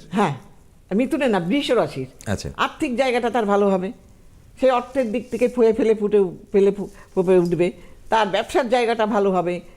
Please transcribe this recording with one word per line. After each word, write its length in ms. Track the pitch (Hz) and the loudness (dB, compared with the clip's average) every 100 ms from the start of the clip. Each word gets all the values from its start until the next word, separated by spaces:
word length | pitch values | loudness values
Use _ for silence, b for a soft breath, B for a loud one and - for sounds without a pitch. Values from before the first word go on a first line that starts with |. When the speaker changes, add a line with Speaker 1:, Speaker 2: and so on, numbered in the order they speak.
| - | -6
Speaker 1:
হ্যাঁ, 240 | 196 190 131 - - - - - | -2 -2 -2 -14 -20 -20 -20 -6
মিথুনে 340 | 196 262 294 277 | -2 -2 0 0
না, 120 | 196 | 0
বৃষ 300 | 170 285 - | 0 -2 0
রাশির। 360 | 240 156 135 131 - - | 0 0 -4 -12 -12 -6
Speaker 2:
আচ্ছা। 240 | 98 71 - | -6 -6 -4
Speaker 1:
আর্থিক 400 | 240 - 311 233 | -6 -4 -6 -2
জায়গাটা 340 | 262 240 233 | 0 0 0
তার 160 | 240 208 | -2 0
ভালো 240 | 202 202 | 2 2
হবে, 220 | 190 185 - - - - - - - | 0 -4 -10 -20 -20 -20 -20 -20 -2
সে 100 | 262 | 2
অর্থের 420 | 247 240 277 233 | 2 -2 -4 -2
দিক 180 | 233 - | -4 -6
থেকে 180 | 220 240 | -2 -2
ফুয়ে 240 | 247 226 | 2 2
ফেলে 220 | 220 220 | 4 2
ফুটে, 240 | 214 208 208 185 151 - | 0 2 2 2 -4 -2
ফেলে 180 | 202 196 | 2 2
ফু-, 180 | 202 185 B B | 0 -10 B B
ফুপে 240 | - 180 185 | -2 4 4
উঠবে। 340 | 175 170 175 - B B - | 4 0 -2 -4 B B -2
তার 180 | 220 208 | 0 0
ব্যবসার 420 | 190 226 - 247 | -2 -2 -2 0
জায়গাটা 380 | 247 226 233 214 | 0 0 0 0
ভালো 260 | 220 196 | 0 2
হবে, 280 | 185 175 175 B | 0 -2 -6 B